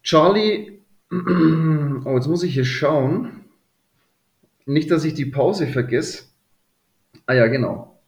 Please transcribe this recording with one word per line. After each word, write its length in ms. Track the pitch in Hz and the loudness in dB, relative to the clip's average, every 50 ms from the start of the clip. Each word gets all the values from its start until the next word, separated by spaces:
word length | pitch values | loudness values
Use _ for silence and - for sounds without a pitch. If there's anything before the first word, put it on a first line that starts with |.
Charlie, 760 | _ - 170 156 156 180 202 214 214 214 208 - 208 - - - _ _ | _ 2 4 4 6 6 4 4 2 0 -2 -2 -6 -14 -20 -20 _ _
<clears throat> 180 | _ _ _ _ | _ _ _ _
oh, 1040 | 175 180 180 180 180 175 160 160 160 160 160 160 156 147 147 143 139 127 135 135 135 | -8 -4 -2 0 2 4 4 4 4 2 2 0 0 0 0 -4 -4 -6 -4 -2 -2
jetzt 140 | 123 127 147 | -2 0 0
muss 140 | 170 175 | -2 -2
ich 120 | 175 170 131 | -2 -2 -2
hier 100 | 135 127 | -2 -2
schauen. 800 | 123 - - 151 143 160 143 131 127 165 226 254 - - - - _ _ _ _ _ _ _ _ _ _ _ _ _ _ _ _ _ _ _ _ _ _ _ _ | -2 -2 -2 -2 0 0 2 0 0 -2 -2 -4 -8 -12 -16 -20 _ _ _ _ _ _ _ _ _ _ _ _ _ _ _ _ _ _ _ _ _ _ _ _
Nicht, 240 | 139 139 156 151 156 | -2 -2 -2 0 2
dass 140 | 175 156 147 | 0 0 0
ich 100 | 156 151 | -2 -4
die 120 | - 135 | -4 -6
Pause 400 | 135 131 139 131 170 208 196 156 | -4 -2 0 0 0 0 0 -4
vergesse. 580 | 127 127 127 120 - 117 135 - - - - - _ _ _ _ _ _ _ _ _ _ _ _ _ _ _ _ _ _ - _ | -2 -2 -4 -2 -2 -2 -4 -4 -6 -10 -16 -18 _ _ _ _ _ _ _ _ _ _ _ _ _ _ _ _ _ _ -14 _
Ah 80 | - 131 | 0 4
ja, 120 | 127 113 | 4 4
genau. 540 | 113 131 135 113 90 - - - - _ _ _ | 4 4 0 -2 -2 -4 -8 -12 -18 _ _ _